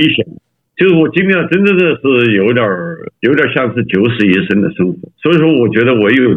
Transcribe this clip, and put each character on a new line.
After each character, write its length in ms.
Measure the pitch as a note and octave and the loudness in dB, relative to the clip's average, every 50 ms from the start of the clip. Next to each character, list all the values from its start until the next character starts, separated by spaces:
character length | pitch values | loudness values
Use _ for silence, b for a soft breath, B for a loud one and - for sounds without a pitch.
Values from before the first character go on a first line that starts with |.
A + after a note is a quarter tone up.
| D3+ D#3 | 2 0
险。 160 | - - - - - - - _ _ _ _ _ _ | 0 -2 -4 -6 -10 -20 -20 _ _ _ _ _ _
就 120 | - F3+ F#3+ | -2 0 2
是 60 | F3+ | 2
我 140 | E3 D#3+ C#3+ | 2 2 0
经 180 | - E3+ F#3+ F#3+ | 0 -2 0 0
历 40 | F#3+ | 0
了 140 | F3+ F3 E3+ | -2 -2 -2
真 160 | D#3+ F#3+ G3 | 0 0 2
正 120 | G3+ G3 F3+ | 2 2 2
的 60 | F3+ E3 C#3+ - - | 2 0 0 -2 0
是 320 | C3+ C3+ B2 A#2+ A#2 G#2+ | 0 2 2 2 2 2
有 180 | G2 F#2+ A2 B2 | 2 2 2 0
点 140 | B2 A#2+ | 0 0
儿， 320 | G#2 F#2+ F2+ E2+ E2+ E2 E2 - - - _ | -2 -2 -4 -6 -8 -10 -12 -14 -16 -10 _
有 120 | - A#2 C#3+ | -2 0 0
点 140 | C#3 D3+ B2 A#2+ | 0 0 0 -2
像 180 | D3 C3 A#2 G2 | -2 -4 -2 -4
是 100 | A#2+ A2 | -4 -4
九 180 | - - F#2 G#2 A#2+ | -2 0 0 0 0
死 160 | A#2 - G#2+ | 0 0 0
一 60 | G2+ F2+ F#2+ F2+ - | 2 2 0 0 0
生 120 | G2+ G#2 | 0 0
的 80 | G2 F2 - | -2 -2 -2
生 160 | - F#2 F#2 E2+ | -2 -4 -4 -4
活， 160 | - - - - _ - | -6 -12 -20 -12 _ -2
所 100 | D3+ F3 | 0 2
以 60 | D#3+ | 2
说 220 | D3+ D#3+ D#3+ C3 | 2 2 2 2
我 80 | A#2+ A2 | 0 0
觉 160 | - A2 A#2 | 0 0 0
得 100 | B2 C3 | 2 2
我 160 | A2+ G#2 G2+ | 2 2 2
有 240 | A#2+ C3+ B2+ A#2+ F#2+ | 2 2 2 2 0